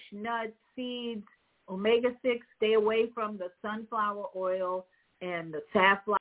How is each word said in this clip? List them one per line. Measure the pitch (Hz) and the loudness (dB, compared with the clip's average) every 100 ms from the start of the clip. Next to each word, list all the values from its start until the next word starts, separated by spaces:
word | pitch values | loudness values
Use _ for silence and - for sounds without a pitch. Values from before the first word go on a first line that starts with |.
| - | -8
nuts, | 202 220 233 226 220 _ - | -10 -6 -4 -6 -10 _ -10
seeds, | 247 247 240 226 208 _ _ _ - | -8 -6 -6 -8 -10 _ _ _ -10
omega-six, | 190 208 240 247 247 262 240 - - | -2 2 4 2 -2 -2 -2 -6 -2
stay | 214 | 2
away | 220 214 220 226 | 4 4 2 0
from | 233 214 208 | -2 -6 -6
the | 180 _ | -10 _
sunflower | 214 220 220 226 208 208 202 185 | -8 -8 -6 -2 -2 -2 -8 -4
oil | 185 185 180 185 185 _ _ - | -2 0 -2 -4 -6 _ _ -12
and | 180 175 165 | -8 -6 -6
the | 156 - | -10 0
safflower | 214 190 196 - 196 | 6 6 6 2 0